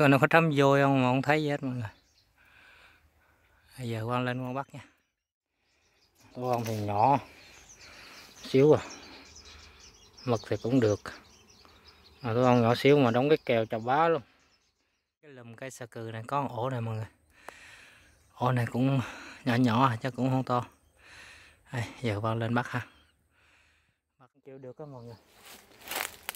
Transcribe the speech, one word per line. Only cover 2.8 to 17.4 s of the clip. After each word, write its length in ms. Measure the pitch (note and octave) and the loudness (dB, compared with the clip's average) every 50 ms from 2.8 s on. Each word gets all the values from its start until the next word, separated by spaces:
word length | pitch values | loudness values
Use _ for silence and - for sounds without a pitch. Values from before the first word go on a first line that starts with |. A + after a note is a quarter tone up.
| - - _ _ _ _ _ _ _ _ _ _ _ _ _ _ _ _ - - | -20 -20 _ _ _ _ _ _ _ _ _ _ _ _ _ _ _ _ -16 -12
Bây 100 | B2+ A#2 | -8 -8
giờ 160 | A#2 A2 A2 | -6 -6 -4
Quang 180 | A#2 B2 B2 B2+ | -4 -2 -2 -2
lên 140 | B2 B2 B2+ | -2 -4 -6
Quang 160 | B2+ B2+ B2+ | -8 -8 -8
bắt 120 | C3+ C#3 - | -8 -10 -10
nha. 80 | - C3+ - - _ _ _ _ _ _ _ _ _ _ _ _ _ _ _ _ _ _ _ _ _ _ _ _ _ _ _ _ - | -14 -20 -20 -20 _ _ _ _ _ _ _ _ _ _ _ _ _ _ _ _ _ _ _ _ _ _ _ _ _ _ _ _ -14
Tổ 140 | B2 B2 B2+ | -8 -2 -2
ong 160 | B2 A#2 A2+ | -2 -2 -2
thì 120 | A2+ A2+ | -4 -4
nhỏ 420 | G#2+ G#2 G#2 G2+ G2+ A2+ C3 C#3+ B2+ - - - - - - - - - - - - - - - - - - - - - - - - | -4 -4 -2 2 4 4 4 4 2 0 -6 -18 -20 -20 -20 -20 -20 -20 -20 -20 -20 -20 -20 -20 -20 -20 -20 -20 -20 -20 -20 -20 -20
xíu 300 | - - - C3 C#3 D3+ | -8 0 2 4 6 6
à. 100 | C#3+ - - - - - - - - - - - - - - - - - - - - - - - - _ - - _ - - | 6 4 2 -4 -16 -18 -20 -20 -20 -20 -20 -20 -20 -20 -20 -20 -20 -20 -20 -20 -20 -20 -20 -20 -20 _ -20 -20 _ -10 -6
Mực 160 | B2 A#2+ A2 - - | -4 -4 -4 -4 -6
thì 80 | A#2 - | -8 -6
cũng 180 | - A2+ B2+ C3+ | -4 0 0 2
được. 200 | A2+ G#2 G#2 - - - - - - - - _ _ _ _ - - - - - _ - - _ _ - - _ | 2 2 0 -2 -4 -10 -16 -18 -20 -20 -20 _ _ _ _ -20 -20 -20 -20 -20 _ -20 -20 _ _ -20 -18 _
Mà 120 | - A#2+ A2 | -6 -2 0
tổ 80 | A#2+ | 2
ong 200 | B2+ B2+ B2 B2 | 4 4 4 6
nhỏ 120 | A#2 A2+ A#2+ | 4 4 2
xíu 240 | - - C#3 D3 D3 | 4 4 6 6 6
mà 120 | C3+ A#2 | 6 4
đóng 180 | A#2+ B2 B2+ - | 4 2 2 2
cái 100 | D#3 D3 - | 2 0 2
kèo 200 | - B2 A2+ A2+ | 0 0 0 0
chà 120 | A2 A#2+ A2+ | -2 -6 -6
bá 300 | A2 A#2+ C3 D3+ E3 E3+ | -4 -2 0 0 2 0
luôn. 140 | E3 B2+ G#2+ - _ _ _ _ _ _ _ _ _ _ _ _ _ _ _ _ _ _ | 0 -2 -4 -10 _ _ _ _ _ _ _ _ _ _ _ _ _ _ _ _ _ _
Cái 80 | _ D3+ | _ -20
lùm 240 | C#3 B2+ A#2+ A#2 A2+ | -20 -20 -20 -20 -18
cây 160 | A2 C3 C3 | -16 -16 -16
xà 160 | - - B2+ | -14 -14 -16
cừ 240 | A2 - A#2+ A2+ A2+ | -14 -12 -12 -10 -10
này 100 | A2+ A2+ A2+ | -10 -10 -8
có 160 | - C#3 C#3+ | -4 -4 -2
một 60 | C#3 A#2 B2 | -2 -4 -6
ổ 140 | A2 A#2 C3+ | -6 -4 -4
này 100 | C3 A#2+ | -4 -4
mọi 140 | A2+ A2+ A2 | -4 -6 -6
người. 120 | G#2+ A2 - - _ _ _ _ _ | -6 -8 -10 -14 _ _ _ _ _